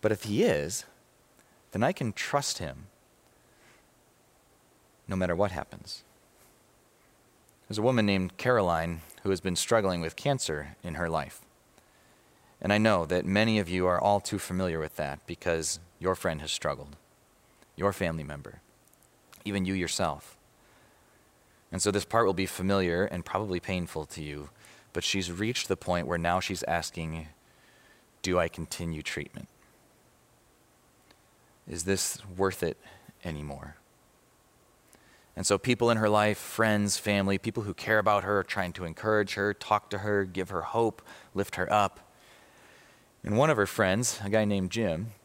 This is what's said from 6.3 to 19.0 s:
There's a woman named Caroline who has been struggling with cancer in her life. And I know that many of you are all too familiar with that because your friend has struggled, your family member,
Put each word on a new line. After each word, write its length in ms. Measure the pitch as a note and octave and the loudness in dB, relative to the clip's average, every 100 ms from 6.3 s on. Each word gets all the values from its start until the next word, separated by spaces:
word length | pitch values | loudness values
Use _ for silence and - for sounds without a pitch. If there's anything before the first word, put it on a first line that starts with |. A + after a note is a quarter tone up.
| _ - _ _ _ _ _ _ _ _ _ _ _ _ | _ -20 _ _ _ _ _ _ _ _ _ _ _ _
There's 100 | G#2+ | 0
a 60 | |
woman 240 | A2+ B2+ G#2 | 2 4 4
named 280 | G2 F#2 - | 2 0 -2
Caroline 640 | B2 A#2+ F#2 E2 E2 E2 - - | 2 4 4 2 0 -4 -10 -8
who 80 | G2 | -2
has 120 | F#2+ | 0
been 140 | F#2+ F2 | 0 -2
struggling 460 | - A#2 G2 F2+ | 2 2 2 0
with 140 | D#2+ - | -4 -4
cancer 600 | D3 C3+ - D2 C#2+ - | -2 -2 -2 -6 -6 -10
in 120 | F2+ D#2+ | -10 -4
her 120 | E2+ | -2
life. 340 | D#2+ C#2 - - _ _ _ _ _ _ _ _ _ _ _ | -2 -4 -12 -20 _ _ _ _ _ _ _ _ _ _ _
And 140 | - | 0
I 60 | G#2 | 4
know 260 | A2 G2 D#2+ | 4 4 2
that 200 | F2+ - | 0 2
many 340 | G2 A2 A2 | 2 4 2
of 100 | E2+ | 0
you 160 | F#2 F2+ | 0 2
are 160 | F2 | 4
all 180 | G2+ G2+ | 2 2
too 200 | - G2+ | 0 -6
familiar 400 | - F2+ F#2 D#2+ | -4 -2 -2 -2
with 160 | D#2 - | -4 -4
that 240 | D2 C#2+ - | -6 -6 -10
because 520 | E2+ F#2 E2 D#2 - - _ | -6 -2 0 -2 -6 -10 _
your 160 | F2 F#2 | -2 0
friend 260 | F#2+ D#2+ | 0 -2
has 100 | D2+ | -4
struggled, 440 | - D#2+ C#2+ C#2+ D2 _ _ _ _ _ _ _ - | -4 -2 -4 -10 -18 _ _ _ _ _ _ _ -2
your 180 | G2 | -2
family 300 | G2 F2+ E2 | 0 -2 -4
member, 380 | D2 D2 C#2 - _ _ _ _ | -8 -10 -12 -18 _ _ _ _